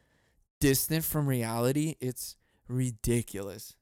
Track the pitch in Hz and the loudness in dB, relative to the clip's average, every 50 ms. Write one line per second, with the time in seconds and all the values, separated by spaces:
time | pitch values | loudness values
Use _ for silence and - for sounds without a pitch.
0 | _ _ _ _ _ _ _ _ _ _ _ - - 139 135 - - - 160 160 | _ _ _ _ _ _ _ _ _ _ _ 2 4 4 4 4 2 0 0 -2
1 | 160 - - 151 147 139 131 123 113 113 113 117 120 127 135 147 151 160 147 - | -2 0 0 0 0 2 2 0 0 -2 0 2 2 2 2 2 0 -2 -4 -4
2 | 127 127 123 - - - - _ _ _ _ _ _ - 123 127 131 127 113 - | -6 -6 -6 -6 -10 -12 -14 _ _ _ _ _ _ -6 -2 -2 -2 -2 -2 -2
3 | - 120 117 120 113 - - 95 98 98 87 - - - - _ | 0 2 2 2 0 -2 -8 -10 -8 -8 -10 -12 -14 -18 -20 _